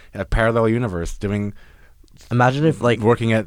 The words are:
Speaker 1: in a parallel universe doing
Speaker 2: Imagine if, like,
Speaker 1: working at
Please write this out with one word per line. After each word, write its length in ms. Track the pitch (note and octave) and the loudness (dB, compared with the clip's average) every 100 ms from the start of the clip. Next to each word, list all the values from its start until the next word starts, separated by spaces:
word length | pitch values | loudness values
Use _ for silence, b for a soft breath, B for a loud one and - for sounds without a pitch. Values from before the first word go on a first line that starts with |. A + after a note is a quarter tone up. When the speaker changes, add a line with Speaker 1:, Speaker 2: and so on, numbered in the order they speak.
| b | b
Speaker 1:
in 60 | G2+ | -10
a 40 | F#2+ | -4
parallel 420 | - A2+ A2+ A2+ | 0 2 2 2
universe 480 | A#2 B2 F2 E2 - | 0 -2 -4 -6 -6
doing 360 | G2+ G#2 G#2 - b b b b b - - | -4 -4 -4 -10 b b b b b -20 -4
Speaker 2:
Imagine 340 | A#2+ B2 C#3 D#3 | 2 2 2 0
if, 160 | G2+ | 0
like, 180 | A#2+ A2 | 0 2
Speaker 1:
working 340 | A2 A#2+ A2+ | 2 2 2
at 120 | A2 | 0